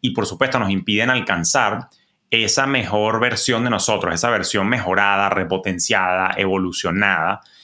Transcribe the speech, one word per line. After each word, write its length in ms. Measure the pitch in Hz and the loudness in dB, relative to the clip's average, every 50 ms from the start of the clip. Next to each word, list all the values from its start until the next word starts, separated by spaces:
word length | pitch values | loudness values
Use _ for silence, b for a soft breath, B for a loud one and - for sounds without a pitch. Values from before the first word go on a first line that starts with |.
| - | -2
y, 80 | 127 | -2
por 160 | - - 107 | -2 -2 -4
supuesto, 320 | - 95 85 131 131 135 127 | -4 -2 -2 -2 0 0 0
nos 100 | 110 98 | 0 0
impiden 380 | 98 95 90 - 104 104 113 123 | 0 -2 -2 0 0 0 2 2
alcanzar 800 | 127 123 104 - 98 85 82 - - 139 120 104 107 123 123 b b b b b b b b _ | 2 0 0 0 -2 0 0 0 2 2 2 2 0 -4 -8 b b b b b b b b _
esa 360 | - 113 113 104 - - 135 | 0 0 0 2 0 0 0
mejor 520 | 139 139 127 110 90 104 107 107 110 110 113 | 0 0 -2 -2 0 0 0 0 0 0 0
versión 460 | 117 123 113 107 - - 123 113 120 | 0 0 0 -2 -2 0 0 0 0
de 60 | 123 | 0
nosotros, 440 | 117 95 - - 110 95 87 85 82 | 0 0 0 0 0 0 0 -2 -2
esa 140 | 85 - 120 | 0 0 0
versión 380 | 117 104 90 - - 107 95 101 | 0 0 0 0 0 0 0 0
mejorada, 640 | 123 120 101 90 92 98 101 101 101 98 101 98 | 0 -2 -2 0 2 2 4 4 4 2 2 2
repotenciada, 1040 | - 95 92 82 92 92 - 101 95 87 - - 113 101 95 92 90 92 92 92 - | 0 0 -2 -2 -2 -4 -2 -4 -4 -2 0 0 2 2 2 2 0 0 0 0 0
evolucionada, 1040 | - 98 95 95 98 92 92 90 - - 92 85 95 104 101 95 82 80 87 98 - B B B B | 0 0 0 0 0 0 -2 -4 -4 -2 -2 0 2 2 2 2 2 2 0 -2 -4 B B B B